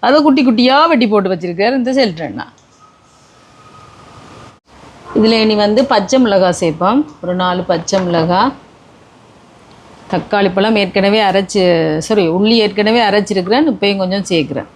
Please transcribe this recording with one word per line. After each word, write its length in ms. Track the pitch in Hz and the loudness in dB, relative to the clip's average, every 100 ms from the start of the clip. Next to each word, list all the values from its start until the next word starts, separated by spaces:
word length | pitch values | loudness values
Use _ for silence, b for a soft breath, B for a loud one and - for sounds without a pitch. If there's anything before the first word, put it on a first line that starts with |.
| - | 4
அதை 120 | 285 302 | 4 4
குட்டி 160 | 269 262 | 4 2
குட்டியா 300 | 226 247 269 311 | 2 2 4 2
வெட்டி 140 | 220 226 | 2 2
போட்டு 200 | 208 190 | 0 0
வச்சிருக்காரு 460 | 180 175 175 208 269 | -4 -6 -2 -2 0
இந்த 120 | 240 262 | -2 0
செல்டன்னா. 480 | 240 160 151 98 - _ _ _ - _ _ _ _ _ _ - - - - - - - - - - - _ - - - - - | -2 -2 -10 -10 -14 _ _ _ -20 _ _ _ _ _ _ -20 -20 -20 -20 -20 -20 -20 -20 -20 -20 -20 _ -20 -20 -20 -6 0
இதுல 200 | 220 226 | 2 2
இனி 120 | 220 208 208 | 2 2 0
வந்து 160 | 214 269 | 0 2
பச்சை 260 | 233 196 262 | 0 0 0
மிளகாய் 340 | 240 196 185 170 | 2 2 2 0
சேர்ப்போம். 380 | 170 156 180 247 302 - | -2 -2 0 0 -2 -8
ஒரு 120 | 175 180 | -8 -4
நாலு 200 | 180 180 175 | -2 -4 -2
பச்சை 300 | 175 170 190 180 | -4 -2 -4 -2
மிளகாய், 440 | 170 165 180 247 277 - - - - - - - - - - - - - - - | -2 0 0 0 -4 -20 -20 -20 -20 -20 -20 -20 -20 -20 -20 -20 -20 -20 -20 -6
தக்காளி 380 | 185 - 202 196 185 | -6 -2 0 0 0
பழம் 220 | 208 220 | 0 0
ஏற்கனவே 400 | 196 190 196 214 202 | 0 0 2 2 2
அரைச்சு, 340 | 190 190 208 180 170 160 156 - | 0 -2 0 2 2 0 -2 -2
சாரி, 180 | 214 175 170 | 0 0 0
உள்ளி 200 | 214 233 214 | 2 2 0
ஏற்கனவே 360 | 196 208 233 220 | 0 0 2 2
அரைச்சிருக்கிறேன், 600 | 202 196 196 180 233 311 | 0 -2 -4 0 0 0
இப்பயும் 280 | 208 202 196 | 0 -2 -2
கொஞ்சம் 240 | 185 196 196 | -2 -4 -2
சேர்க்குறேன். 380 | 170 147 135 - | -2 -2 -6 -10